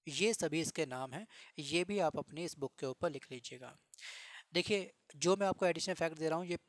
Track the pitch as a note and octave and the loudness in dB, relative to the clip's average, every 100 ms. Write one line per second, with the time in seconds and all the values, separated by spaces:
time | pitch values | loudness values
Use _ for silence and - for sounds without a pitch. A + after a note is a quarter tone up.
0 | - C#3 G#3 A3 D#3+ D#3+ D#3 - D3 B2+ | -6 2 4 4 2 0 0 -2 -2 -4
1 | C3 C#3 A3 - - - C#3 E3 F3+ G3+ | -6 -8 -10 -16 -16 -10 0 0 2 2
2 | E3 D3 C#3 D3 E3+ - C#3 - C3+ B2+ | 2 0 -4 -6 -8 -4 -6 -4 -6 -2
3 | F3 C#3 - B2+ - B2+ B2 C#3 _ - | -2 -4 -10 -12 -10 -12 -16 -20 _ -16
4 | - - - - - F3 F3+ G#3 F#3 - | -14 -14 -14 -18 -4 0 2 0 -2 -12
5 | - D3 D#3 G3 G3 F#3 F3+ E3+ F#3+ F3 | -18 2 4 6 4 4 4 2 0 0
6 | E3 D#3 D#3+ D#3+ F3+ F3 | 0 0 0 0 -2 -6